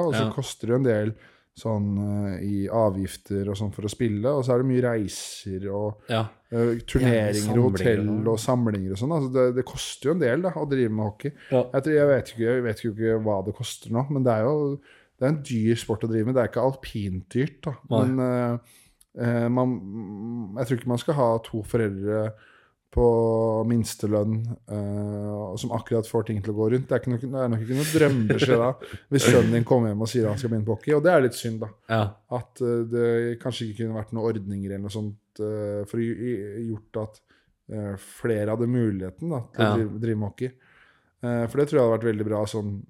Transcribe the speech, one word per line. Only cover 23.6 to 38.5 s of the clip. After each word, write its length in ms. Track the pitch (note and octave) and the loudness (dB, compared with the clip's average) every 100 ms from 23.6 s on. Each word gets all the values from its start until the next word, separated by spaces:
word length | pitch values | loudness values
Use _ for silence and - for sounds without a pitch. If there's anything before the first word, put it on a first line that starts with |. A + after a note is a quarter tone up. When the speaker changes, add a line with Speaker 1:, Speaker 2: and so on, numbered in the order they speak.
Speaker 1:
minstelønn, 680 | A2+ A#2 A2 - G#2 G#2 G#2+ A2 A#2 - - | 2 2 0 -4 0 2 2 -2 -4 -8 -8
eh, 880 | G#2 G2+ G#2 G#2 G#2 G#2 G#2 G2+ G#2 | -6 -4 -4 -6 -6 -6 -6 -8 -8
som 140 | B2 | -6
akkurat 320 | A#2 - A#2 | -6 -2 -2
får 220 | G#2+ A2+ G#2+ | 0 -2 -2
ting 140 | G#2 | -4
til 100 | G#2+ | -4
å 40 | G#2 | 0
gå 80 | A2 | 2
rundt. 140 | B2+ B2+ | 2 0
Det 80 | B2+ | -2
er 40 | |
ikke 120 | C3 | 0
noe, 60 | A#2 | -4
det 180 | B2+ C3 | -4 -2
er 80 | B2 | 0
nok 140 | A2+ | -2
ikke 140 | A2 C3 | -2 -2
noe 100 | D#3 | 0
drømmebeskjed 680 | D#3+ C#3+ C3 G#2+ A2 B2+ A#2+ | 4 4 4 2 2 4 4
da, 120 | B2 B2+ - | 4 0 -10
Speaker 2:
<laughs> 180 | - - | -14 0
Speaker 1:
hvis 140 | C#3 A#2+ | 2 6
sønnen 240 | B2 A2 A#2 | 6 6 4
din 80 | |
kommer 240 | A#2 C3 A2 | 4 4 4
hjem 140 | G#2 | 0
og 60 | A2+ | 0
sier 160 | B2 A2 | 2 2
han 80 | G#2 | 0
skal 140 | A#2 | -2
begynne 140 | A2+ G#2+ | -2 -2
på 80 | G#2+ | -2
hockey, 160 | - D3+ | 2 4
og 80 | E3+ | 6
det 60 | |
er 100 | E3+ | 6
litt 140 | B2 - | 4 0
synd 240 | A#2 A2 | -6 -6
da. 80 | A2 - - | -8 -12 0
Speaker 2:
Ja. 140 | A2 G#2 - - G#2+ | 2 2 -2 -8 -8
Speaker 1:
At, 240 | - - | -8 -4
eh, 220 | A#2+ A#2 A#2 | 0 0 0
det 140 | A#2+ A#2 A#2 A#2+ A#2 | 2 2 2 0 -4
kanskje 300 | C3 A#2 A2+ | -6 -6 -8
ikke 80 | G#2 A2+ | -6 -4
kunne 100 | A2 | -4
vært 160 | G#2+ | -6
noen 160 | A2+ A2+ | -2 -2
ordninger 460 | A2 G2 G2 G2 | -2 -4 -6 -6
eller 80 | G2 | -6
noe 80 | G2+ | -6
sånt, 480 | G#2+ G#2 G#2 _ - | -6 -8 -10 _ -8
eh, 460 | G#2+ G#2+ G#2 G#2 G2+ | -6 -4 -4 -6 -4
for 140 | A#2 | -4
å 20 | |
gj-, 600 | A#2 G#2 B2 A2 G#2 G#2 A#2 | -4 -4 -6 -6 -8 -8 -8
gjort 320 | G#2+ - A2+ G#2+ | -8 -8 -8 -8
at, 160 | - _ _ _ _ - | -12 _ _ _ _ -12
eh, 220 | G#2+ G#2 G2 | -8 -6 -8
flere 560 | - - A#2 G#2+ G#2 | -12 -14 -4 -2 0